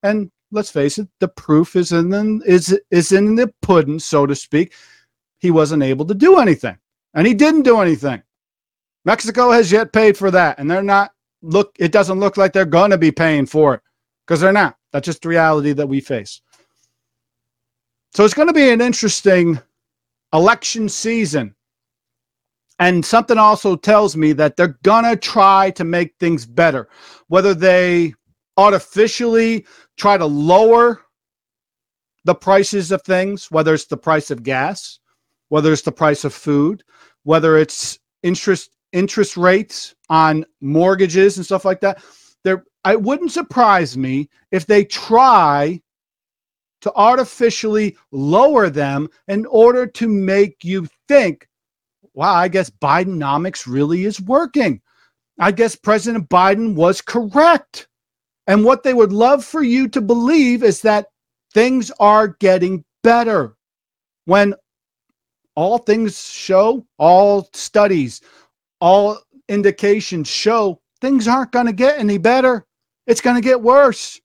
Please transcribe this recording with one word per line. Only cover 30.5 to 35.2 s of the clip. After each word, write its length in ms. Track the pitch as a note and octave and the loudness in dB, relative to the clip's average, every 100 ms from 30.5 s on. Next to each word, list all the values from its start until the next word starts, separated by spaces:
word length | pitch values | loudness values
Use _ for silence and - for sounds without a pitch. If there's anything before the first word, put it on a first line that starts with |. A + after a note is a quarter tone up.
| F#3 A3 A#3 A#3+ A3+ _ _ _ _ _ _ _ _ _ _ _ _ | 4 4 4 4 0 _ _ _ _ _ _ _ _ _ _ _ _
the 100 | E3 | -4
prices 560 | F3+ F#3+ G3 G3+ G3+ E3+ | -4 2 0 2 -4 -4
of 120 | F#3+ | -6
things, 480 | - F#3 F#3+ G3+ - | -2 -4 -4 -8 -4
whether 240 | D#3+ D#3 | -2 0
it's 100 | D#3 - | -2 -4
the 100 | D3 | -10
price 340 | - D#3 D3+ | -2 -4 -4
of 120 | B2+ | -12
gas, 560 | A#2 C3 D3 G3 - - _ _ | -6 -4 -4 -8 -16 -20 _ _